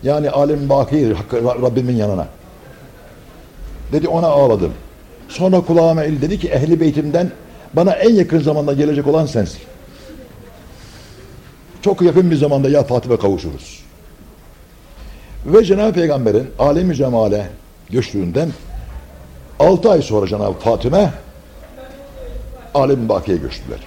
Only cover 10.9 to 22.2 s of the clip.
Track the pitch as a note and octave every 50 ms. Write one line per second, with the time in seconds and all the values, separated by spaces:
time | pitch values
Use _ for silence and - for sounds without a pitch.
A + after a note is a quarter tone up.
10.9 | - - - - - - - - - - - - - - - - - - - G3+
11.9 | F#3+ - F3+ F3 D#3 F3+ F#3 F3 D#3+ C#3+ D3 C#3+ F3+ - C3+ C3+ D3 C#3+ B2+ -
12.9 | B2 A#2+ - B2+ A#2+ A2 - G2 G2 E2 - D#2+ C#2 C2+ - - - - - -
13.9 | - - - - - - - - - - - - - - - - - - - -
14.9 | - - - - - - - - - - - C#3 E3 A3 A#3 E3+ G3 G3 G#3 A3
15.9 | F#3+ F3 E3+ D#3 D3 C3+ A#2+ A2 G2+ A2+ C3 C3 - - B2+ D3 D3 E3+ F#3 F#3
16.9 | D#3 B2 C#3 C3 A#2+ A2+ A2 G#2 G#2 G#2 G2+ F#2 - - - - - - - -
17.9 | F#2+ B2 A2 - - G2+ F#2 F2 E2+ C3+ E3 E3 C#3 - - - - - - -
18.9 | - - - - - - - - - - - - - - C#3+ E3+ F#3+ F3+ F3+ A3+
19.9 | F#3+ D#3 - - A2 G#2 G2 F2+ G#2 G#2 G#2 G2+ F#2 - - A#2 A#2 G#2 - B2
20.9 | D#3 G3 G#3 D3+ - - - - - - - - - - - - - C4 C4 C4+
21.9 | C4+ C4+ - - - -